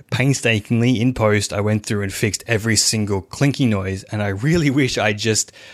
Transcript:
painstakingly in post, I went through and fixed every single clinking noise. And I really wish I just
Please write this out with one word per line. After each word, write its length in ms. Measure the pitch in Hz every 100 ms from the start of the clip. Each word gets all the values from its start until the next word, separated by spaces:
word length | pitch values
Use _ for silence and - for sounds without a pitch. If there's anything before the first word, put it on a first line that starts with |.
| -
painstakingly 880 | 117 135 131 120 110 - 117 120 117
in 140 | 123
post, 400 | 127 110 104 101
I 80 | 104
went 240 | 104 107 -
through 160 | 104
and 100 | 98
fixed 320 | - 110 - -
every 300 | 113 113 104
single 460 | - 110 104 98
clinking 480 | - - 143 131 127
noise. 320 | 104 95 95
And 180 | - 107
I 60 | 104
really 400 | 98 139 170 147
wish 300 | 135 127 120
I 160 | 107
just 380 | 104 110 107 - - -